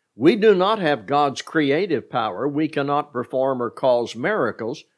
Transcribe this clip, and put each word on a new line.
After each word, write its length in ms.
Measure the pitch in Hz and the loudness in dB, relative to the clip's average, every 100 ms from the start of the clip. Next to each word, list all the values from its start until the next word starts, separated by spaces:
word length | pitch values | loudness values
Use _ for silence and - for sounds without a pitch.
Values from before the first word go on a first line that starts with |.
| _ 101 | _ 2
We 180 | 147 | 2
do 180 | 226 220 | 6 4
not 280 | 185 190 220 | 6 2 2
have 260 | 160 143 - | 0 -2 0
God's 360 | 143 143 120 | 0 0 -2
creative 680 | - 160 143 151 202 127 - | -4 -2 2 0 0 -2 -2
power. 380 | 135 110 95 143 | -4 -4 -4 -4
We 180 | 147 156 | -2 -2
cannot 460 | 151 139 143 143 | -2 -2 -2 -2
perform 500 | 123 120 131 135 127 | -8 -4 -2 0 -2
or 80 | 117 | -4
cause 460 | - 135 120 113 113 | -2 2 2 0 -4
miracles. 680 | 160 214 120 - 113 151 - | -4 0 -2 -4 -8 -8 -16